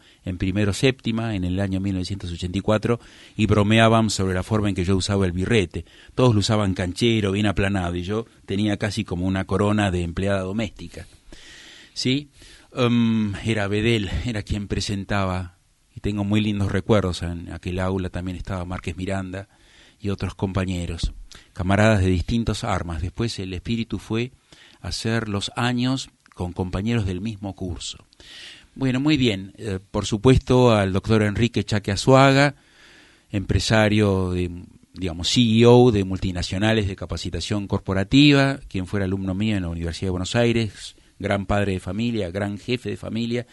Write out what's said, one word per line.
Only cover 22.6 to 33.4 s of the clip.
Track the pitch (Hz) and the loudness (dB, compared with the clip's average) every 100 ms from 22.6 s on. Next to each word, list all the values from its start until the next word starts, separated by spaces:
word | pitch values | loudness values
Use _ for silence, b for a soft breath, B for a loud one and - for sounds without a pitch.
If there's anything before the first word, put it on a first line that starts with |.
armas. | 117 92 82 80 | -4 -4 -4 -6
Después | 90 - 113 - | -6 -4 -6 -6
el | 92 | -8
espíritu | 90 - 113 113 101 | -8 -4 -4 -4 -8
fue | - 113 127 b b b b b | -4 -4 -4 b b b b b
hacer | 92 - 110 113 110 | -10 -6 -4 -2 -2
los | 101 - - | -4 -4 -4
años | 120 123 123 131 - _ _ | -2 0 0 -2 -6 _ _
con | - 90 | -8 -6
compañeros | 87 92 92 107 117 | -4 -4 -4 -2 0
del | 98 90 | 0 -4
mismo | 110 98 101 | -6 -8 -10
curso. | 92 92 78 - - _ B B B B B B | -8 -8 -8 -12 -14 _ B B B B B B
Bueno, | - 135 127 | -4 -2 0
muy | 147 151 | 2 4
bien. | 120 95 98 - | 2 0 -6 -12
Eh, | 110 95 98 | -8 -8 -6
por | 107 - | -6 -2
supuesto, | 107 120 131 - 127 123 | 2 6 6 6 6 6
al | 107 98 | 6 4
doctor | 95 - 110 | 0 2 2
Enrique | 104 98 117 113 | 2 2 0 0
Chaque | 101 104 101 | -2 -2 -2
Azuaga, | 95 - 131 135 135 143 b b b b b b b b | 0 4 6 6 6 2 b b b b b b b b
empresario | 101 | -4